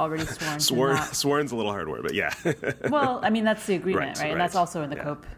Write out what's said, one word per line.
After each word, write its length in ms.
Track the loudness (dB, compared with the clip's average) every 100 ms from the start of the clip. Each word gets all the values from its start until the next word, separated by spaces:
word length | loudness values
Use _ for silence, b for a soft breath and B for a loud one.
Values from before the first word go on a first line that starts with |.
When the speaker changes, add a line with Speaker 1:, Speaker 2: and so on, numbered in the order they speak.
Speaker 1:
already 200 | 0 -2
sworn 340 | -4 -4 -6 -2
Speaker 2:
<laughs> 0 |
sworn, 340 | 0 4 4
Speaker 1:
to 60 | 4
not 140 | 0 0
Speaker 2:
sworn's 360 | 2 2 0
a 40 | 0
little 160 | -2
hard 160 | -2 -4
word, 140 | -4
but 100 | -2
yeah. 180 | 0 0 0
<laughs> 440 | -2 -2 -2 -2 0
Speaker 1:
Well, 320 | 2 2 2
I 60 | 2
mean, 160 | 2
that's 220 | 2 0 0
the 80 |
agreement, 420 | 0 2 0 -2 -2
Speaker 2:
Right, 80 |
Speaker 1:
right? 80 | -2
And 80 | 0
that's 140 | 2
Speaker 2:
right. 60 | 2
Speaker 1:
also 220 | 2 0
in 40 | -4
the 80 | -4
Speaker 2:
Yeah. 60 |
Speaker 1:
cope 220 | -6 -6 -10